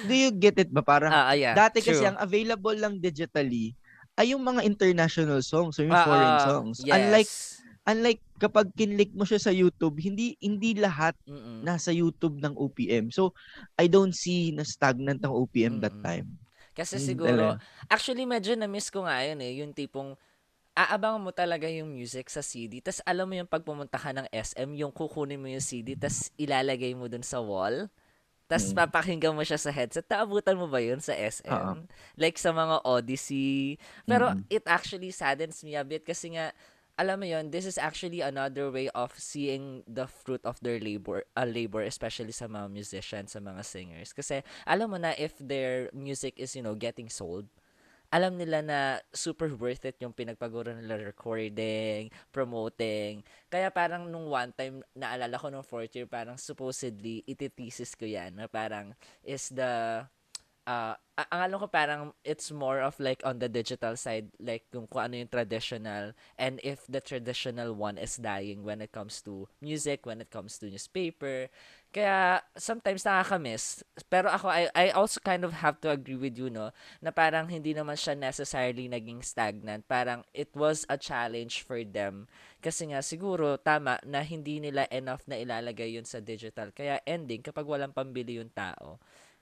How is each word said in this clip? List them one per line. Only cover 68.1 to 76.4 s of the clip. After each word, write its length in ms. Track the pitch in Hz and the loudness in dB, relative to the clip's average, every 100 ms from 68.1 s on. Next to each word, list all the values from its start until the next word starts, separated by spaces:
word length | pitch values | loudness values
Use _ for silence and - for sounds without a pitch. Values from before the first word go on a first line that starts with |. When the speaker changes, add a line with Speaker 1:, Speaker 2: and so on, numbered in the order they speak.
| - | -6
Speaker 2:
dying 400 | 113 98 101 101 | -6 -4 -6 -8
when 240 | 104 104 | -8 -8
it 80 | 107 | -10
comes 320 | 113 101 - | -12 -12 -12
to 240 | - 98 98 _ | -12 -12 -14 _
music, 400 | 147 156 147 139 | -8 -6 -4 -4
when 160 | 123 110 | -6 -12
it 80 | 117 | -12
comes 320 | 110 95 - | -14 -14 -14
to 80 | 104 | -12
newspaper. 800 | 98 - 185 170 - 139 131 131 - - - _ | -12 -10 -6 -6 -6 -6 -6 -8 -14 -20 -20 _
Kaya 480 | 202 202 190 180 185 - - | -2 2 4 4 4 0 -10
sometimes 480 | - 233 202 190 | -6 -2 -2 0
nakakamiss. 800 | 214 190 190 190 135 113 - - - - - | 2 2 2 0 -2 -6 -6 -10 -16 -20 2
Pero 240 | 180 185 | 4 4
ako, 160 | 185 196 | 2 2
I, 160 | 165 170 | 2 4
I 240 | 160 185 185 | 6 6 6
also 240 | 214 - | 2 2
kind 240 | 202 180 | 0 0
of 80 | 180 | 0
have 240 | 160 156 147 | 0 0 2
to 80 | 156 | 0
agree 240 | 143 131 131 | 0 -2 -6
with 240 | 135 120 | -4 -4